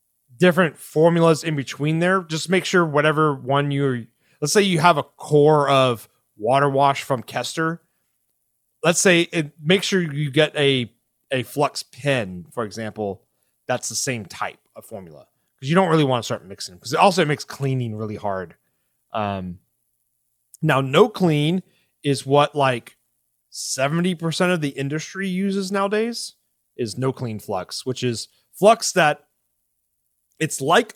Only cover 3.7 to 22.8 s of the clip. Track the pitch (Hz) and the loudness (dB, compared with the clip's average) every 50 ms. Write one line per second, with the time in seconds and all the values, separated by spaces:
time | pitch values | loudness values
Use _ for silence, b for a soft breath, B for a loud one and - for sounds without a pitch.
3.7 | 139 139 143 135 127 120 113 _ _ _ _ _ _ - 151 143 - 214 208 196 | -2 0 0 0 -2 -4 -6 _ _ _ _ _ _ -8 -4 0 2 2 2 2
4.7 | 180 160 151 175 165 143 - _ _ - - - 147 147 143 151 156 151 143 139 | 2 4 4 4 4 4 0 _ _ -14 -6 2 4 6 6 6 6 4 4 4
5.7 | 139 135 131 127 120 107 - _ _ _ _ _ _ - 104 113 131 139 143 143 | 4 4 4 2 0 -2 -6 _ _ _ _ _ _ -6 -2 0 2 2 2 2
6.7 | 139 135 143 139 139 - - - 139 117 107 - - 131 123 - - 165 160 160 | 2 4 4 2 2 0 -2 -4 -4 -4 -4 -8 -8 -8 -8 -6 -6 -4 -4 -4
7.7 | 170 170 _ _ _ _ _ _ _ _ _ _ _ _ _ _ _ _ _ _ | -4 -6 _ _ _ _ _ _ _ _ _ _ _ _ _ _ _ _ _ _
8.7 | _ - - 160 180 - - 202 175 170 170 - - 170 151 143 _ - 151 156 | _ -2 0 0 2 4 4 4 4 4 2 0 -2 -4 -4 -4 _ -8 0 0
9.7 | 185 202 - - 202 190 175 156 139 147 151 143 127 151 151 147 - 147 143 139 | 2 2 2 0 0 0 0 -2 -4 -4 -4 -2 2 2 2 2 2 0 2 2
10.7 | 135 127 120 107 _ _ _ _ _ _ _ - 135 131 117 - - 143 139 139 | 2 0 -2 -6 _ _ _ _ _ _ _ -6 -6 -6 -6 -6 -4 -2 -2 -2
11.7 | - - - _ - - - 143 139 123 107 95 92 90 85 - - 123 117 104 | -2 -8 -14 _ -16 -8 -2 -2 -2 -2 -2 -6 -8 -14 -14 -14 -8 -8 -8 -8
12.7 | 101 113 113 107 - 107 107 101 95 - _ _ _ _ _ _ _ _ _ - | -8 -10 -10 -10 -6 -6 -6 -6 -6 -8 _ _ _ _ _ _ _ _ _ -6
13.7 | 127 120 - - 117 - - 143 127 113 101 - - - 110 90 - _ _ _ | -6 -6 -6 -8 -8 -6 -6 -6 -6 -8 -8 -12 -10 -10 -10 -10 -10 _ _ _
14.7 | - 113 - - - 101 92 82 76 69 - _ _ _ _ _ _ - 131 135 | -20 -20 -20 -16 -16 -16 -16 -16 -20 -20 -20 _ _ _ _ _ _ -12 -6 0
15.7 | 165 185 190 170 160 160 151 131 127 120 107 - 123 - - 92 98 - - - | 0 2 2 2 2 2 2 2 0 -2 -4 -6 -8 -8 -10 -14 -16 -14 -14 -16
16.7 | 90 87 - 117 135 160 175 202 170 180 165 147 147 - - - - - 139 135 | -16 -16 -10 -4 0 4 4 4 4 2 0 0 -2 -6 -6 -14 -10 -6 -4 -4
17.7 | 131 127 123 113 107 107 110 107 107 95 - 101 98 95 90 82 - _ _ _ | -2 -2 -4 -6 -6 -8 -8 -8 -8 -8 -6 -6 -6 -6 -6 -10 -14 _ _ _
18.7 | _ _ _ _ _ _ _ _ - 110 104 101 98 95 92 90 87 90 _ _ | _ _ _ _ _ _ _ _ -8 -6 -4 -4 -4 -6 -8 -10 -12 -14 _ _
19.7 | _ _ _ _ _ _ _ _ _ _ _ _ _ _ _ _ _ - - 156 | _ _ _ _ _ _ _ _ _ _ _ _ _ _ _ _ _ -4 0 0
20.7 | 139 131 135 131 131 165 220 240 208 - 185 170 151 147 147 156 175 190 - _ | 2 2 0 2 6 6 6 6 4 0 2 2 2 2 2 0 0 -2 -4 _
21.7 | _ _ _ _ _ _ - 143 139 131 - 131 139 143 147 143 - 147 139 131 | _ _ _ _ _ _ -2 -2 -2 -2 0 2 4 4 4 2 2 0 0 0
22.7 | 123 117 | 0 -2